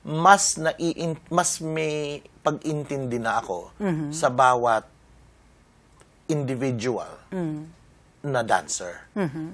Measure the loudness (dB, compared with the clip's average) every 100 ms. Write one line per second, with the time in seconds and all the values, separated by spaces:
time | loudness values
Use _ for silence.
0 | -4 4 8 8 6 0 -2 0 -2 -2
1 | -4 -6 0 2 2 -2 -4 -2 -2 -2
2 | -4 -8 -14 -4 -2 -2 -4 -6 -4 -6
3 | -4 -2 -2 -2 -2 -8 -8 -4 -2 -2
4 | -4 0 0 4 4 6 4 2 -2 -20
5 | -20 -20 -20 _ _ _ _ _ _ _
6 | -20 _ -4 -2 -2 -2 -2 -2 -2 -4
7 | -6 -16 -10 -6 -4 -6 -12 -20 -20 _
8 | _ _ -4 -2 2 0 0 -8 -8 -12
9 | -10 -4 -4 -4 -10